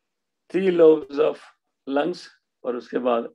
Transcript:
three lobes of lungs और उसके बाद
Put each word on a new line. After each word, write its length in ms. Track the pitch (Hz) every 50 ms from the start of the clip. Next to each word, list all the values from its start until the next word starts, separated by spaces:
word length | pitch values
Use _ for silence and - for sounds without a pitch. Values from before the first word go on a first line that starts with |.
| _ _ _ _ _ _ _ _ _ _ -
three 180 | 180 190 190
lobes 480 | 175 170 165 160 156 151 143 135 143 139
of 160 | 151 151 143 - - - _ _ _ _ _ _ - -
lungs 400 | 139 143 147 170 180 175 - - - _ _ _ _ _ -
और 120 | 131 120
उसके 220 | 123 117 - - 135
बाद 300 | 123 127 120 117 117 - -